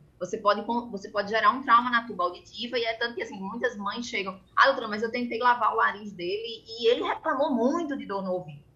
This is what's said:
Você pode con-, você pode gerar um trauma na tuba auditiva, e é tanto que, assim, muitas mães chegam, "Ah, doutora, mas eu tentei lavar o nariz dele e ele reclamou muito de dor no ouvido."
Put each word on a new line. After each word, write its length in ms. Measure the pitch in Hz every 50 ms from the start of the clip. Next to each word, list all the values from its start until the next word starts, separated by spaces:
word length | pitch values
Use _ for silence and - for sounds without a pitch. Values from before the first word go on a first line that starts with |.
| - _ _ _
Você 200 | 180 180 - -
pode 260 | - 202 208 214 214
con-, 260 | 233 233 240 240 196
você 180 | 196 196 - 214
pode 200 | - 202 202 196
gerar 200 | 220 220 220 208
um 120 | 233 262 -
trauma 280 | - 233 233 247 247
na 140 | 240 233 -
tuba 200 | - 196 175 175
auditiva, 520 | 180 180 - - - - 202 226 240 254
e 80 | 247 233
é 100 | 226 226
tanto 200 | - 233 233 233
que, 80 | - 226
assim, 160 | - 180 196
muitas 380 | 190 196 226 240 247 247 208
mães 280 | 208 202 202 214 240 240
chegam, 360 | - 233 208 190 190 185 - - _ _
"Ah, 100 | - -
doutora, 220 | 269 269 277 233 214
mas 140 | 208 208 226
eu 100 | 233 226
tentei 260 | 247 247 240 240 233
lavar 360 | 247 247 240 226 220 214 214
o 20 |
nariz 360 | 220 214 214 190 202 214 208 180
dele 520 | 170 175 175 196 214 226 233 226 220 -
e 240 | - 226 233 240 440
ele 140 | 480 294 -
reclamou 500 | 370 - - - 320 294 254 285 311 262
muito 420 | 233 233 262 320 349 339 294 277
de 80 | - -
dor 200 | 190 202 196 185
no 80 | 185 180
ouvido." 320 | 180 - - - - - _ _